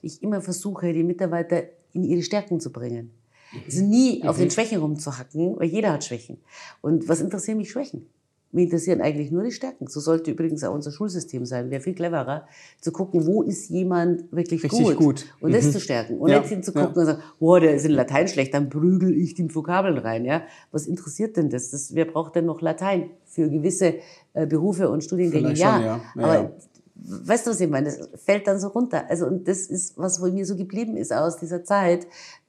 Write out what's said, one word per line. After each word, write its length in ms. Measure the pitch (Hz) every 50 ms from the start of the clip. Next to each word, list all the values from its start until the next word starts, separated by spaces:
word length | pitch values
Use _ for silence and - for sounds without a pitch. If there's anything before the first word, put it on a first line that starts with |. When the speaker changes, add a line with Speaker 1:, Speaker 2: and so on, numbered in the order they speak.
Speaker 1:
ich 200 | - 156 - -
immer 180 | - 208 208 196
versuche, 500 | 190 185 180 185 - 202 190 - 175 170
die 100 | 160 165
Mitarbeiter 600 | 165 175 175 - 190 170 170 170 165 170 175 170 170 - - _ _ _
in 120 | - 180 180
ihre 180 | - 175 175
Stärken 380 | 165 - 208 208 202 - 180 156
zu 100 | - 131
bringen. 400 | - 117 120 120 120 117 117 117 - _ _ _ _ _ _ -
Speaker 2:
Mhm. 60 | - - -
Speaker 1:
Also 180 | - - 180 196
nie 380 | 202 214 247 262 254 214 - -
auf 120 | - 143
Speaker 2:
Mhm. 60 | -
Speaker 1:
den 80 | 180 175
Schwächen 260 | - 214 226 220 220 180
rumzuhacken, 760 | 156 151 151 147 - 147 131 123 127 - - 151 170 180 214 -
weil 80 | 165 170
jeder 240 | 160 214 220 202
hat 120 | 151 143 -
Schwächen. 340 | - 123 117 - - 113 - _ _ - - - - - _
Und 260 | - 147 165 160 - -
was 120 | 165 160
interessieren 360 | - 190 208 190 - - 220 214
mich 120 | 202 -
Schwächen? 340 | - 262 285 - - 123 - - _ _ _ _ _ _ _ _
Mich 140 | - 175 180
interessieren 340 | 175 170 165 160 185 175 -
eigentlich 320 | - 151 151 151 147 131
nur 100 | 160 175
die 80 | 208 240
Stärken. 380 | 233 - - 262 - - - -
So 100 | - 151
sollte 320 | 147 160 160 160 160 160
übrigens 320 | 147 160 165 160 156 147
auch 100 | 151 92
unser 200 | 95 147 147 147
Schulsystem 520 | 147 - 208 208 180 175 - - - 127 123
sein. 260 | 120 131 123 123 127
Wäre 100 | 139 135
viel 120 | 131 190 180
cleverer, 520 | - 170 170 165 151 123 127 139 156 - - - - - - _ _
zu 120 | - 165
gucken, 340 | 165 - 190 185 190 170 156
wo 160 | 160 202 220
ist 260 | - - 196 - - -
jemand 600 | 165 180 185 185 180 175 170 170 175 170 - -
wirklich 320 | - 170 170 175 165 160
Speaker 2:
Richtig 180 | 160 143 202 240 247
Speaker 1:
gut? 100 | 202 143
Speaker 2:
gut. 300 | - 160 147 131 - - - - -
Speaker 1:
Und 120 | - 160
das 120 | 175 233 240
Speaker 2:
Mhm. 60 | 147
Speaker 1:
zu 80 | 139 196
stärken. 380 | - - 135 120 110 - - -
Und 120 | 143 175
Speaker 2:
Ja. 80 | - -
Speaker 1:
nicht 120 | - -
hinzugucken 440 | 214 185 180 196 170 147 - - 151
Speaker 2:
Ja. 60 | 175
Speaker 1:
und 60 | 165
sagen, 160 | 160 151 - - - - -
boah, 180 | 160 160 185 180
der 160 | 160 160 147
ist 100 | - 147
in 60 | 156
Latein 380 | 151 131 123 - 139 139 175 190
schlecht, 260 | - 147 135 131 -
dann 160 | 143 143 135
prügel 420 | 143 151 156 180 185 180 180 185 156
ich 180 | 147 175 - -
dem 180 | - 170 156
Vokabeln 460 | - 160 151 160 175 190 196 196 156 135
rein. 260 | - 113 113 113 120
Ja? 180 | 127 147 170 165 - - - - _
Was 160 | - 151 147
interessiert 500 | 175 175 175 - 151 - - 214 220 214
denn 140 | 180 160 139
das? 200 | 123 127 123 -
Das, 240 | - 139 - - -
wer 80 | 156 165
braucht 320 | 165 160 156 160 151 -
denn 100 | 170 165
noch 140 | 170 156 -
Latein 500 | 165 160 160 160 185 196 196 175 - - - _ _
für 240 | - - - 156 151
gewisse, 440 | 143 156 147 190 185 - 196 165 - - - - - - _ _ -
äh, 120 | 156 160
Berufe 420 | 151 160 156 160 202 190 170 190 131
und 140 | 117 156
Studiengänge? 440 | 151 - - 175 180 170 - 151 151 151
Speaker 2:
Vielleicht 120 | 151 151
Speaker 1:
Ja. 120 | 175 208 220
Speaker 2:
schon, 80 | 180 113
ja. 160 | 110 110 117 - - -
Ja, 60 | -
Speaker 1:
Aber 120 | 135 156 160
Speaker 2:
ja. 180 | - - - - - - _ _ _ _ _ _
Speaker 1:
weißt 540 | - - - 190 - - 175 220 240 226 233
du, 20 |
was 100 | 220 170
ich 80 | 180 156
meine? 180 | 147 - 151
Das 220 | 147 143 - - - - - -
fällt 220 | - 202 208 202
dann 140 | 202 196 196
so 80 | 190 202
runter. 340 | - 233 247 247 - 151 - -
Also, 160 | 170 170 175
und 220 | 127 185 185 185 180
das 140 | 190 185 -
ist 320 | - - 180 - - - -
was, 240 | 165 185 - 170
wo 40 | 180
mir 200 | 180 180 196 190
so 80 | 180 202
geblieben 420 | 180 190 190 196 220 233 220 214
ist 160 | - - -
aus 260 | - 131 151 170 165 -
dieser 260 | 175 160 180 170 175
Zeit. 420 | - 202 202 190 175 175 180 175 - - - - - - - _